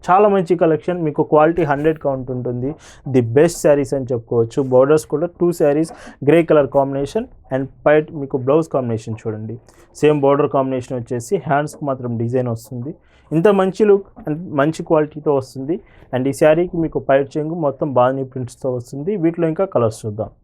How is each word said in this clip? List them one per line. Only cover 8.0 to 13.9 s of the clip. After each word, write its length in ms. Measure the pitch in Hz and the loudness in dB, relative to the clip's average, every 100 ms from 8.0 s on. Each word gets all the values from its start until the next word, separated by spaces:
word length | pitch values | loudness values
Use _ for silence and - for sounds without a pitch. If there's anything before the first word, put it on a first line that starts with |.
| 156 165 | 2 -10
మీకు 140 | 139 139 123 | -6 -4 0
బ్లౌజ్ 220 | 156 160 143 | 0 0 -4
కాంబినేషన్ 400 | 120 110 117 110 | -2 -6 -6 -8
చూడండి. 320 | 113 107 110 117 _ _ _ - | -8 -8 -12 -14 _ _ _ 0
సేమ్ 180 | 151 151 135 | 2 4 2
బోర్డర్ 260 | 143 147 143 | 2 2 0
కాంబినేషన్ 400 | 135 131 123 127 | -2 -4 -6 -10
వచ్చేసి 340 | 120 120 113 196 151 | -6 -8 -4 -6 -2
హ్యాండ్స్కి 380 | 139 151 - 147 | -2 -2 -8 -8
మాత్రం 200 | 131 123 117 | -6 -6 -4
డిజైన్ 280 | 117 127 123 113 | -2 -2 -4 -6
వస్తుంది. 380 | - 123 127 - _ _ _ 156 | -10 -12 -12 -14 _ _ _ 0
ఇంత 140 | 202 196 | 2 2
మంచి 220 | 190 180 | 0 2
లుక్ 180 | 214 | 4